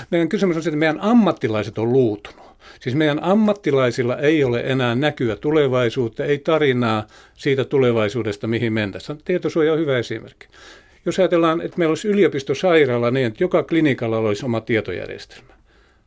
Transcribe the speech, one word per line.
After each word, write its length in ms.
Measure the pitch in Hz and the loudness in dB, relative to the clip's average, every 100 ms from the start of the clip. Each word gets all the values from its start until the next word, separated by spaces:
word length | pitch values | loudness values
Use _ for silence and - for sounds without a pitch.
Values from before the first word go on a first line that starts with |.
| - | -4
meidän 180 | 175 165 | -2 0
kysymys 280 | 208 190 165 | 0 0 0
on 60 | |
siitä, 140 | 160 151 | -2 0
että 20 | |
meidän 220 | 160 151 | 0 0
ammattilaiset 800 | 196 240 196 - 120 107 110 107 | 2 4 4 2 -2 -2 -4 -4
on 140 | 113 | 0
luutunut. 480 | 131 123 104 - - - _ - - | 2 2 0 -8 -20 -20 _ -20 -12
Siis 160 | - 131 | -4 0
meidän 260 | 156 147 | 0 0
ammattilaisilla 960 | 156 208 214 202 - 135 127 113 120 123 | 0 2 2 0 0 2 2 0 -2 0
ei 260 | 147 160 | 2 2
ole 160 | 135 120 | 2 0
enää 340 | 127 131 123 | -2 0 0
näkyä 420 | 117 151 147 123 104 | 0 0 0 -2 -2
tulevaisuutta, 880 | 151 156 139 127 120 139 117 - | 0 2 2 2 0 0 -4 -4
ei 140 | 135 143 | -4 -2
tarinaa 680 | 156 160 147 123 120 110 104 - - | 0 2 2 2 0 0 -4 -14 -20
siitä 300 | - 151 135 | -8 -2 0
tulevaisuudesta, 800 | 120 143 127 117 107 117 107 101 113 | 0 2 2 2 0 -2 -4 -4 -4
mihin 260 | 113 117 | -2 0
mentäisiin. 460 | 110 104 95 - 151 | 0 -2 -6 -10 -10
Tietosuoja 480 | - 180 165 170 156 | -4 -4 -2 0 0
on 60 | 160 | 0
hyvä 200 | 156 131 | 0 -2
esimerkki. 480 | 110 110 117 - - - - - _ _ - | -4 -8 -12 -20 -20 -20 -20 -20 _ _ -6
Jos 120 | - | 0
ajatellaan, 420 | 180 170 165 165 | 2 2 2 0
että 180 | 175 - | -4 -2
meillä 120 | 160 | -2
olisi 180 | 160 214 | -2 -2
yliopistosairaala 1040 | 202 170 147 - 139 190 165 143 120 120 | 2 2 0 -4 -2 2 4 4 2 0
niin, 160 | 127 120 | 0 -2
että 180 | 107 | -2
joka 180 | 180 175 | 0 0
klinikalla 560 | 143 165 151 120 117 113 | 0 2 2 0 -2 -2
olisi 260 | 110 101 | 0 -2
oma 160 | 139 113 | -2 -4
tietojärjestelmä, 920 | 110 113 98 90 104 101 - - - _ _ _ _ _ | -2 -2 -2 -6 -10 -12 -18 -20 -20 _ _ _ _ _